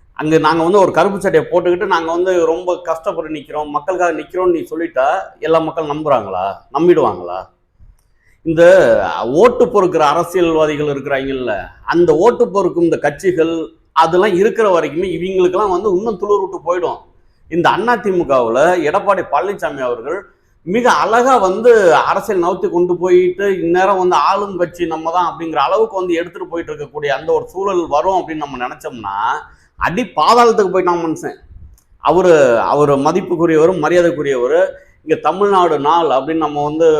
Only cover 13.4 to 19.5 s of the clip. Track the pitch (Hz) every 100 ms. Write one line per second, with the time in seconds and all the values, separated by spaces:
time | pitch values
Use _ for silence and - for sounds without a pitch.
13.4 | 160 165 156 - _ 156 165 180 208 175
14.4 | 208 220 214 170 156 151 196 165 185 190
15.4 | 180 180 214 180 214 180 226 208 208 208
16.4 | 190 175 156 180 156 113 - _ _ _
17.4 | _ 160 151 143 226 233 208 185 143 135
18.4 | 113 120 165 180 147 185 190 190 - 143
19.4 | 185